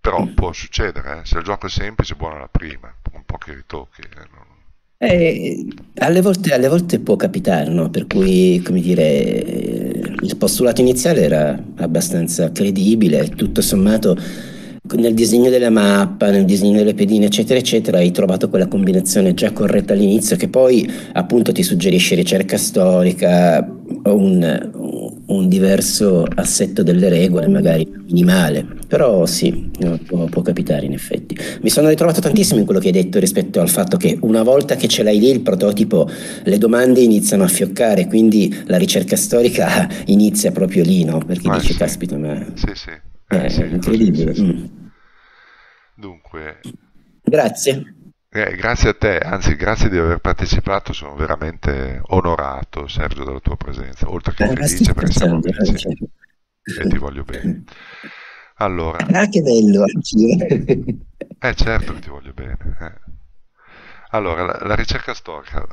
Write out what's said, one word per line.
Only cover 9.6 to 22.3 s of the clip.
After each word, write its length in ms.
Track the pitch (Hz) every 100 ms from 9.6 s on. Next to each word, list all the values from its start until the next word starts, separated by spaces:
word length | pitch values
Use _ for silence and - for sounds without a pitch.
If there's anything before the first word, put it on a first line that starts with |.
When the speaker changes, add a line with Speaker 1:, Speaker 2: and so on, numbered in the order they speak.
| - - - - - -
Speaker 2:
il 140 | - -
postulato 420 | 101 - 123 117
iniziale 400 | 127 127 170 151
era 360 | 80 78 76 - - -
abbastanza 720 | 85 82 - 87 82 - 82
credibile, 800 | 85 101 98 98 113 95 71 -
tutto 320 | - 110 -
sommato 540 | 98 101 98 110 104 87 - - - - - - - -
nel 160 | 117 113
disegno 340 | 113 120 127
della 200 | 127 120
mappa, 580 | 110 101 101 95 98 104
nel 160 | 101 95
disegno 320 | 98 101 104
delle 160 | 104
pedine, 320 | 101 101 107 101
eccetera, 320 | 104 110 127
eccetera, 400 | 123 113 - 90
hai 140 | 90
trovato 380 | 90 98 92 -
quella 180 | 92 92
combinazione 680 | 98 95 92 90 107 131
già 180 | - 110
corretta 400 | - 101 104 95
all'inizio 420 | 101 101 107 - 95
che 140 | -
poi 380 | 127 131 120 - - -
appunto 380 | - 90 117 110
ti 120 | -
suggerisce 500 | 90 95 95 90 - 90
ricerca 420 | 87